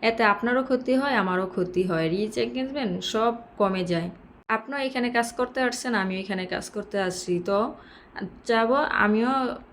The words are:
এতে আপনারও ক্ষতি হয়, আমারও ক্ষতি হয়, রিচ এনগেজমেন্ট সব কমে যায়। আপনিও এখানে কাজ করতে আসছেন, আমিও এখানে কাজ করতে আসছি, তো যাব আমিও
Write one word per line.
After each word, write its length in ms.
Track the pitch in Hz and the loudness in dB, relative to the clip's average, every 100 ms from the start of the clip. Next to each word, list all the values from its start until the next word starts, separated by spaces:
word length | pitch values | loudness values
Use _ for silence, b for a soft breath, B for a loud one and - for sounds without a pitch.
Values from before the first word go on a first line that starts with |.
এতে 200 | 226 226 | 2 4
আপনারও 380 | 220 202 233 247 | 4 4 2 0
ক্ষতি 300 | 262 254 254 | 2 0 2
হয়, 200 | 262 277 | 0 2
আমারও 320 | 247 190 180 190 | 0 2 0 -2
ক্ষতি 360 | 190 180 180 | -2 -2 0
হয়, 240 | 180 165 160 | 0 2 0
রিচ 260 | 180 214 - | 0 -2 -2
এনগেজমেন্ট 560 | 240 247 262 277 240 180 | -2 -2 -4 -4 -2 -4
সব 280 | - 220 226 233 - - | -2 0 0 0 -8 0
কমে 260 | 202 185 | 0 2
যায়। 240 | 175 170 175 - - - - | 0 0 -2 -8 -20 -20 -4
আপনিও 300 | 226 226 277 | -2 -2 -4
এখানে 300 | 269 262 240 | -2 0 0
কাজ 180 | 240 233 | 0 0
করতে 260 | - 247 262 | -2 -4 0
আসছেন, 320 | 254 247 254 | 0 0 -2
আমিও 240 | 226 190 185 | 0 0 -4
এখানে 240 | 190 190 185 | -4 -4 -2
কাজ 200 | 208 - | -6 -6
করতে 260 | 208 202 202 | -8 -4 -2
আসছি, 340 | 190 180 - 175 175 | -2 -4 -2 -2 2
তো 120 | 196 233 - B B B - 190 - - | 0 0 -4 B B B -12 -12 -12 0
যাব 220 | 226 226 269 302 - | 2 4 2 2 2
আমিও 340 | 208 214 240 269 254 - - | 4 4 4 2 0 -4 -12